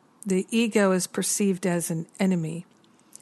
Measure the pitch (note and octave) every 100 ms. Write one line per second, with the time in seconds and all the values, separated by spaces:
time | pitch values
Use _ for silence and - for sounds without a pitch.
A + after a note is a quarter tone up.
0 | _ _ G3+ F#3 G3 A3+ A#3 G#3+ G3 F#3
1 | - - F#3 - G3+ F3+ F#3 F3 E3 E3
2 | E3+ - F#3+ F3+ D#3 E3 - _ _ _
3 | _ -